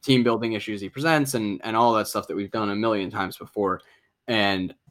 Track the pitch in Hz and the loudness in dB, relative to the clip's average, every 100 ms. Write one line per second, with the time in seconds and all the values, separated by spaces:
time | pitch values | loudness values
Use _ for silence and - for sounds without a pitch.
0 | - 127 120 113 113 107 110 104 95 135 | 2 4 4 2 0 -4 -4 -6 -8 -4
1 | 160 156 135 127 104 98 113 110 120 110 | 2 2 2 -2 -2 -4 -2 2 4 4
2 | 104 104 - 87 101 113 104 101 113 104 | 0 -4 -4 -6 -4 -4 -2 0 0 0
3 | 90 101 92 - - 107 98 92 - _ | -2 -4 -6 -8 -8 -2 -2 -2 -8 _
4 | _ _ - 110 101 95 90 - - | _ _ -2 2 2 0 -4 -8 -4